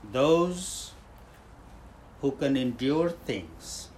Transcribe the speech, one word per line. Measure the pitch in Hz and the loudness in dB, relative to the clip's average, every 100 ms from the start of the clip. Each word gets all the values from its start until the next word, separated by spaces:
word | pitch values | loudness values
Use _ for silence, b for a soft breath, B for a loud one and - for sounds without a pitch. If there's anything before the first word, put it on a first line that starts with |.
| 107 | -4
those | 123 147 165 175 180 185 - - - - - - - - - - - - - - - | 2 6 6 4 -2 -8 -10 -12 -16 -20 -20 -20 -20 -20 -20 -20 -20 -20 -20 -20 -2
who | 139 | -2
can | - 135 135 | 0 2 2
endure | 127 117 131 156 170 | 0 0 2 2 2
things | - - 104 85 - - - - | -2 -4 -6 -6 -14 -12 -12 -14